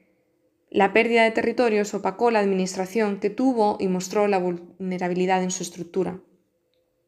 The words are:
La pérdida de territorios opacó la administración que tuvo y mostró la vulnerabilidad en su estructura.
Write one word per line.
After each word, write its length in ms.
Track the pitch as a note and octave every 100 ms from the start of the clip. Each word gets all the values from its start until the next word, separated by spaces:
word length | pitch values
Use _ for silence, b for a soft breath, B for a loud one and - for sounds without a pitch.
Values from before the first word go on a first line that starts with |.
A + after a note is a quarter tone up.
| b b b _ _ _ _
La 240 | G#3 G3
pérdida 300 | A3 A#3 A#3
de 60 | A3+
territorios 640 | A3+ A3+ A#3 A#3+ G#3 G3+
opacó 380 | G3 G3 F#3+ A#3
la 100 | A3
administración 800 | G3 F#3+ F#3 F#3+ F#3 A3+ G#3 G3
que 80 | G3+
tuvo 480 | G#3 C4 A#3 G#3 G#3
y 100 | G3
mostró 400 | F#3 F#3 G#3+ G#3
la 100 | F#3+
vulnerabilidad 1040 | F3+ F3 - - F#3 F3+ F3+ F3+ F#3 F#3
en 80 | F#3
su 120 | -
estructura. 600 | F3 F3+ E3+ F#3+ F3 F3+ _ _ _ _ _ _ _ _